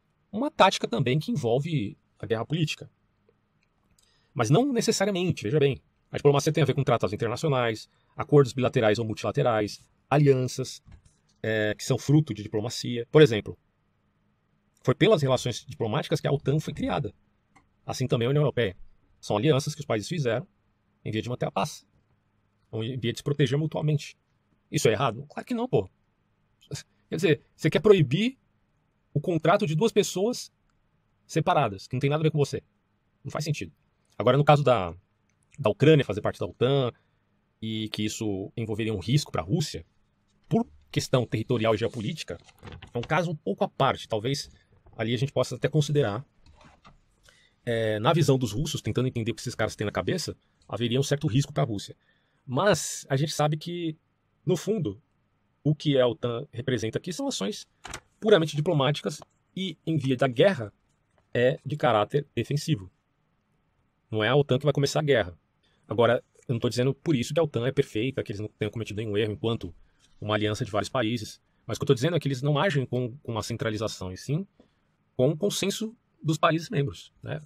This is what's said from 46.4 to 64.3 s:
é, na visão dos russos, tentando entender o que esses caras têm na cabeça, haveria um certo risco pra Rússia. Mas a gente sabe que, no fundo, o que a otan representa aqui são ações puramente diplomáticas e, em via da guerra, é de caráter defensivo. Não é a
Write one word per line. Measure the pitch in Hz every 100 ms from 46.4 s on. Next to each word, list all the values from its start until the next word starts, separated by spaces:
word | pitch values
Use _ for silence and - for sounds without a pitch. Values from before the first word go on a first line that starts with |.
| - - - _ - _ _ _ _ _ _ _
é, | - 117 110 107
na | 120
visão | 170 135 131
dos | 123
russos, | 107 156 -
tentando | 113 113 127
entender | 123 110
o |
que | 110
esses | 123
caras | - 107 -
têm |
na | 104
cabeça, | 98 92 175 - - _ _ -
haveria | 104 120 123
um |
certo | 143 147 156
risco | 123 -
pra | -
Rússia. | 113 101 - - _ _ _ _
Mas | - 127 202 170 - - -
a | 135
gente | 156
sabe | - 147 156
que, | 170 175 165 156 _ _ _ _
no | - 185
fundo, | - 220 120 98 _ _ _ _ _ _
o | 143
que | 156 151 135
a | 123
otan | 110 123 117 -
representa | 120 131 120 110 -
aqui | -
são | 180 277
ações | - 196 - - _ - - _ -
puramente | 214 202 156 147
diplomáticas | 151 151 131 147 196 147 - _ _
e, | - 190 -
em | - 160
via | 131 127
da | 135
guerra, | 120 190 175 104 - _ _ _ _ _
é | 120 127 - -
de | 147
caráter | 143 107 104 147 -
defensivo. | - 110 143 - 120 95 _ _ _ _ _ _ _ _ _ _ _ -
Não | 110
é |
a | 107